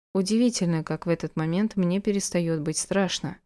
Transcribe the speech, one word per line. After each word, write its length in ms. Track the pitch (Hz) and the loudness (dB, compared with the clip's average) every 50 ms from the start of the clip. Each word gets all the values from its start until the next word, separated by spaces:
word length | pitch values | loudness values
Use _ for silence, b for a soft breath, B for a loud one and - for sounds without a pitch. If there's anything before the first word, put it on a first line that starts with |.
| _ _ - | _ _ -2
Удивительно, 720 | 190 185 196 220 226 247 240 233 - 180 170 165 160 151 | 0 0 2 2 4 4 2 2 2 0 2 2 0 0
как 220 | - 160 156 - | -4 -6 -4 0
в 40 | 175 | -2
этот 260 | 165 165 - 156 - | -2 0 -2 -4 -4
момент 400 | 165 156 160 170 190 214 214 - | -2 -2 0 0 0 0 0 0
мне 260 | 196 180 175 180 202 | 0 2 2 0 0
перестаёт 600 | - 220 202 202 - - - 175 170 165 160 156 | 0 0 0 0 -2 0 0 0 0 0 0 -2
быть 160 | 147 151 156 | -2 -2 -4
страшно. 600 | - - - 185 196 190 180 - - - - - - _ | -4 -4 0 0 0 2 0 -2 -4 -6 -8 -8 -10 _